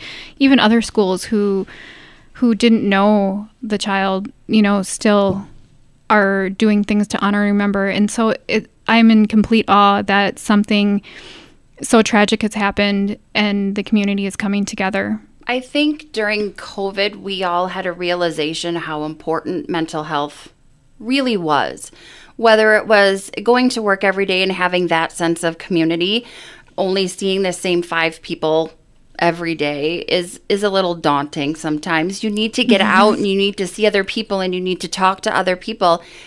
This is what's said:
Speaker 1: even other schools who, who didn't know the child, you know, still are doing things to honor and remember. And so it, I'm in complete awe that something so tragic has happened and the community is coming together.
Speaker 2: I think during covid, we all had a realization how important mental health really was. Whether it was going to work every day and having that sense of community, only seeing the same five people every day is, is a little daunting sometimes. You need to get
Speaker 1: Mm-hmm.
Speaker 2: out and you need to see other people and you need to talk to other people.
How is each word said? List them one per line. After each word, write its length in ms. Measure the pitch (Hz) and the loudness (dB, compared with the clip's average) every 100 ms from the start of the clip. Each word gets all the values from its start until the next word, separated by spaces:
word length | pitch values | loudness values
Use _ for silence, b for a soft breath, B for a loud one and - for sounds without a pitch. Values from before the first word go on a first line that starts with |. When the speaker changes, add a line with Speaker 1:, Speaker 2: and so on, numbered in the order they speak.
| B B B B | B B B B
Speaker 1:
even 200 | 269 277 | 4 6
other 240 | 214 233 | 4 2
schools 420 | - - 190 185 | 0 0 0 0
who, 420 | - 214 202 190 196 B B B B B B | -2 0 0 -2 -4 B B B B B B
who 200 | - 240 | -2 0
didn't 320 | 208 240 226 202 | 4 4 4 2
know 600 | 196 208 214 196 202 214 - | 2 4 4 0 -4 -8 -12
the 160 | 220 208 | -6 -4
child, 520 | 208 196 196 190 208 - - | -2 -2 0 -2 -6 -12 -2
you 160 | 220 | 2
know, 200 | 202 202 | 4 2
still 640 | 185 - 220 208 196 196 - - - _ _ _ - | -2 -2 2 4 2 -2 -8 -18 -20 _ _ _ 0
are 380 | 214 196 196 190 | 2 2 0 -2
doing 320 | 196 220 208 | 0 2 2
things 240 | 202 208 208 | 2 0 0
to 100 | - | -2
honor 200 | 196 208 | 0 0
and 80 | 202 | 2
remember. 360 | 202 202 196 196 | 2 0 0 0
And 220 | 196 208 | 0 0
so 240 | - 220 - - | 0 -2 -2 -2
it, 200 | 214 - _ - | -4 -4 _ 0
I'm 220 | 226 226 | 4 6
in 160 | 220 208 | 6 4
complete 380 | 214 202 226 - | 2 4 2 4
awe 340 | 202 202 202 | 4 4 2
that 360 | 202 196 196 - | 0 0 0 -2
something 640 | - 208 202 208 202 202 B B B B B B _ - | 0 2 2 2 2 0 B B B B B B _ -12
so 200 | - 233 | 2 4
tragic 400 | 220 214 208 220 | 4 2 2 0
has 120 | 214 | -2
happened 640 | 214 202 202 202 196 196 - _ | -2 -2 0 0 0 -2 -6 _
and 420 | - 208 202 196 202 | -2 0 0 -2 -4
the 60 | |
community 420 | 196 214 202 196 196 | 0 0 0 -2 -4
is 80 | - | -4
coming 280 | 202 202 | -4 -2
together. 560 | 196 220 190 196 208 214 - _ - | -4 -4 -4 -2 -4 -6 -10 _ -6
Speaker 2:
I 140 | 254 | -6
think 520 | 254 294 302 302 - | -4 -2 0 -2 -8
during 400 | 220 208 214 202 | -6 -4 -2 -6
covid, 640 | - - - 196 190 202 196 | -8 -14 -8 -6 -2 -4 -4
we 260 | 190 185 | -10 -6
all 260 | 180 175 185 | -2 -2 -2
had 180 | 185 185 | -4 -8
a 60 | |
realization 840 | 170 175 175 170 156 151 160 170 170 | -6 -4 -2 -2 -2 -4 -4 -6 -6
how 280 | 160 151 | -6 -8
important 640 | 156 156 - 160 - 180 - | -8 -8 -6 -6 -4 -8 -4
mental 360 | 170 160 160 | -4 -4 -6
health 480 | 156 147 147 - - _ _ _ _ - | -4 -4 -4 -10 -20 _ _ _ _ -12
really 380 | 220 277 254 202 | -4 -2 0 -2
was. 540 | 160 139 76 - - B B B B - | 0 0 0 -6 -16 B B B B 0
Whether 380 | 226 214 220 214 | 4 6 6 4
it 100 | 208 | 4
was 440 | 208 196 196 - - | 4 4 2 -6 -4
going 260 | 214 247 247 | 2 2 2
to 120 | 233 | 0
work 220 | 208 196 | -2 0
every 220 | 196 190 190 | 0 0 0
day 160 | 185 | 0
and 100 | 190 | 0
having 360 | 185 180 180 170 | 0 0 0 2
that 240 | 165 165 | 0 0
sense 300 | - 170 165 | -2 -2 0
of 160 | 170 160 | -2 -4
community, 680 | - 170 160 170 180 226 233 B B B B - | -4 0 0 0 -2 -2 -6 B B B B -4
only 300 | 190 196 185 | -2 0 -2
seeing 340 | - 196 190 | -4 -4 -2
the 100 | 185 | -2
same 300 | 175 185 175 | -4 -2 -2
five 380 | 175 165 165 160 | -2 -2 -2 -4
people 500 | - 165 156 160 160 - _ _ _ - | -12 -4 0 0 -2 -8 _ _ _ -2
every 360 | 170 170 170 | -2 0 -4
day 440 | 160 147 147 151 175 - | -4 -4 -2 -4 -4 -2
is, 320 | 180 175 - - | -4 -4 -10 -4
is 140 | 202 | -2
a 80 | 208 | 0
little 240 | 190 180 | 0 0
daunting 600 | 170 156 143 147 160 143 | 0 0 0 -2 -6 -6
sometimes. 680 | 160 160 151 180 160 175 196 | -4 -4 -6 -2 -2 -2 -4
You 80 | 220 | -4
need 240 | 208 220 | -2 -2
to 100 | - | -2
get 160 | 240 196 | 2 2
Speaker 1:
Mm-hmm. 100 | 190 | 4
Speaker 2:
out 240 | 185 214 - | 4 4 2
and 80 | 202 | 0
you 100 | 196 | 0
need 200 | 202 202 | 0 -2
to 80 | 180 | -6
see 200 | - 208 | 0 0
other 180 | 202 | 2
people 360 | 190 226 214 196 | -2 -6 -4 -4
and 140 | 185 | -2
you 60 | 180 | -4
need 200 | 185 180 | -4 -4
to 60 | 180 | -6
talk 320 | - 190 185 | -2 -2 0
to 120 | 220 - | -2 -2
other 200 | 185 180 | -2 -2
people. 460 | - 220 180 170 B B | -6 0 2 2 B B